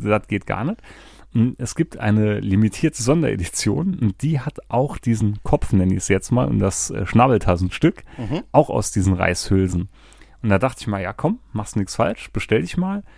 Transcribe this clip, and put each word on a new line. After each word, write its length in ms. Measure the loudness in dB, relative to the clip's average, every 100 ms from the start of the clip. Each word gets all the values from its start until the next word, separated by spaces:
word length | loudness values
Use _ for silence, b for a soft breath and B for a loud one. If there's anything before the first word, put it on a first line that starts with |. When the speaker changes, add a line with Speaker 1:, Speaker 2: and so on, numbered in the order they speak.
Speaker 1:
das 240 | 0 0 0
geht 200 | -4 -4
gar 160 | -4
nicht. 180 | -4 -6 B B B B B 0
Und 240 | 0 0
es 160 | -6 -2
gibt 220 | -4 -2
eine 400 | 0 2 2 0
limitierte 640 | 0 2 2 2 -2 0
Sonderedition 960 | 0 2 2 -2 -4 -4 -2 0 -2 0
und 240 | -2 0
die 160 | -2 -2
hat 180 | -4 -12 -4
auch 280 | -2 -2 -2
diesen 460 | -2 0 0 -2
Kopf, 280 | 0 0 2
nenne 200 | 2 4
ich 40 | 2
es 80 | 2
jetzt 240 | 0 2
mal, 160 | 0 2
und 100 | 2
das, 320 | 0 -2 -6
äh, 160 | -6 2
Schnabeltassenstück, 960 | 4 4 4 2 0 -2 0 0 0 -12 B
Speaker 2:
Mhm. 240 | -8 -8 0
Speaker 1:
auch 200 | 2 2
aus 180 | 0 -2
diesen 220 | 0 2
Reishülsen. 760 | 2 0 -2 2 2 2 0 -4 b b b b b
Und 80 | 0
da 80 | 2
dachte 200 | 0 -4
ich 60 | -8
mal, 160 | -6
ja 100 | -6
komm, 240 | -4 -2 -4 -8
machst 220 | -10 -4 -4
nix 200 | -2 -2
falsch, 360 | -2 -4 -8
bestell 280 | -8 0 0
dich 160 | 0 -4
mal. 260 | -4 -4 -10